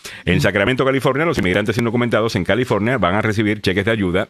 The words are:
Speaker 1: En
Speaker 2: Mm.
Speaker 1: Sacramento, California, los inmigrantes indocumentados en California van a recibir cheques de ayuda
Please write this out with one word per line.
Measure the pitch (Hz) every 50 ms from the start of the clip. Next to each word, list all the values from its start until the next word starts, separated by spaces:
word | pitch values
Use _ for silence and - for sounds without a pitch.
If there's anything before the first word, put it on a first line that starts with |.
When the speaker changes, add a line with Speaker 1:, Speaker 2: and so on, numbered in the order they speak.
| - - - - -
Speaker 1:
En | - 87 -
Speaker 2:
Mm. |
Speaker 1:
Sacramento, | 143 104 92 104 101 101 127 127 143
California, | 131 135 135 - 143 127 135 -
los | 175 147 123
inmigrantes | - - 92 101 107 107 107 120
indocumentados | 120 117 104 123 120 120 117 110 107 117 - 104
en | 85
California | - 98 110 127 - 120 101 98 113 135 127
van | 92 85 92
a | 104
recibir | 107 110 104 98 113 104 107 110
cheques | - 101 92 98 98
de | 107
ayuda | 113 110 98 90 85 92 110 -